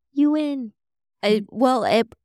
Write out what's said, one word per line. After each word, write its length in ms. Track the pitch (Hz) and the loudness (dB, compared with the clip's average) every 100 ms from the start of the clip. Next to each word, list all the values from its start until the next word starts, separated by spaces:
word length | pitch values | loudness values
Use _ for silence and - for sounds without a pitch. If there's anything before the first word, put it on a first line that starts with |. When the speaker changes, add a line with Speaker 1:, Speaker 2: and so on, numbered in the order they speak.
| _ | _
Speaker 1:
You 200 | 277 294 | 0 0
win. 400 | 302 294 277 226 _ _ _ _ _ | 0 -4 -6 -12 _ _ _ _ _
Speaker 2:
I, 60 | 208 214 | -2 -2
Speaker 1:
Mm. 60 | 202 | -2
Speaker 2:
well, 340 | 214 254 254 | -2 0 0
it, 280 | 101 220 226 - | 0 0 -2 -8